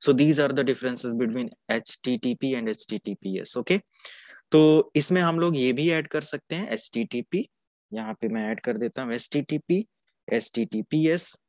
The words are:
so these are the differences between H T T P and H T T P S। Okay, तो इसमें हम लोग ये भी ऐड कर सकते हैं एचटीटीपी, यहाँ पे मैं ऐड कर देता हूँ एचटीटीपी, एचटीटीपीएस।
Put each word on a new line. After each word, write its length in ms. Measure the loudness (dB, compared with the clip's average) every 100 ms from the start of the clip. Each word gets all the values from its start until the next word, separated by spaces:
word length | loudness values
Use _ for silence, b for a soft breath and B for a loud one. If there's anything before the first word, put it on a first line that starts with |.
so 100 | 2
these 260 | 6 6 4
are 140 | 2
the 120 | 2
differences 500 | 0 0 -2 -4 -4
between 340 | -2 -2 -2 -8 -10 -4
H 240 | -4 -4 -8 -4
T 120 | -2
T 160 | -2
P 160 | -2 -2
and 140 | -2 -4
H 160 | -6 -8
T 60 | -8
T 160 | -6
P 280 | -8 -6 -6
S। 140 | -6 -8
Okay, 240 | -2 -2 -2 B B B B B _
तो 400 | 8 8 8 4 0
इसमें 240 | 2 2
हम 160 | 2 2
लोग 160 | 0 2
ये 160 | 2
भी 180 | 2 2
ऐड 180 | 0 -2
कर 140 | -6
सकते 320 | -6 -10 -8
हैं 140 | -8 -6
एचटीटीपी, 800 | -8 -6 -6 -4 -6 -4 -4 -4 _ _ _ _
यहाँ 220 | -10 -8
पे 140 | -6 -4
मैं 220 | -2 -4
ऐड 100 | -4
कर 180 | -4 -4
देता 240 | -4 -6
हूँ 100 | -6
एचटीटीपी, 760 | -6 -4 -4 -2 -6 0 -2 -2 _ _ _ -4
एचटीटीपीएस। 1040 | -4 -2 -4 -4 -4 -2 0 2 0 -4 -14